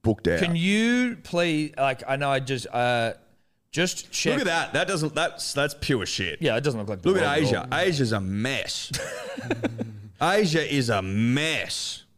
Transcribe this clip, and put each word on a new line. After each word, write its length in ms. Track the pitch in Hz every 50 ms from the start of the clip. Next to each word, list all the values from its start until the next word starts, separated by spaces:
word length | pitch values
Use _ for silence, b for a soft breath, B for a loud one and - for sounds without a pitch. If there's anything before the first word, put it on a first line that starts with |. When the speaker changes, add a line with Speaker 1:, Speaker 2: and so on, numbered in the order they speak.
| -
Speaker 1:
booked 240 | 113 107 - -
out. 120 | 85 85 80
Speaker 2:
Can 160 | 180 170 170
you 600 | 165 170 190 202 214 226 233 247 247 247 247 233 - -
please, 500 | - - 175 175 170 156 151 151 147 151
like, 260 | - 139 139 131 - -
I 80 | - 135
know 140 | 139 143 139
I 80 | 139 135
just, 260 | 131 127 135 123 -
uh, 460 | - - 123 123 123 123 120 117 113 - - _ _ _ _ _ _ _ _ _ _
just 400 | - 147 180 180 - - - -
check. 220 | - - - 160 151
Speaker 1:
Look 80 | 294
at 40 | 247
that. 260 | 180 165 165 139 - -
That 140 | 147 180
doesn't, 260 | 175 196 156 156 151 151
that's, 380 | 147 170 - - - - - -
that's 220 | 139 143 147 147 -
pure 260 | - - 143 117 90
shit. 360 | - - - 95 85 73 -
Speaker 2:
Yeah, 140 | 165 139 110
it 60 | 120 139
doesn't 160 | 147 123 110
look 100 | 104 101
like 120 | 104 90
the 80 | 87 175
Speaker 1:
Look 80 | 196
at 60 | 185 160
Speaker 2:
world 100 | 147 143
at 20 | 156 151
Speaker 1:
Asia. 240 | - - 92 78 127
Speaker 2:
all. 80 | 127 156
Speaker 1:
Asia's 320 | 180 190 170 139 131 110 110
a 60 | 101
mess. 680 | 95 95 98 104 113 131 139 107 - - - - - - 143
Speaker 2:
<laughs> 1200 | - - - - - - - - - - 120 - 117 - - - - 113 - - - - - - -
Speaker 1:
Asia 520 | 143 170 196 214 220 165 151 160 147 - 139
is 160 | 139 123 117
a 120 | 110 98
mess. 1040 | 92 95 98 104 113 120 123 143 156 160 156 113 85 - - - - - - - - _ _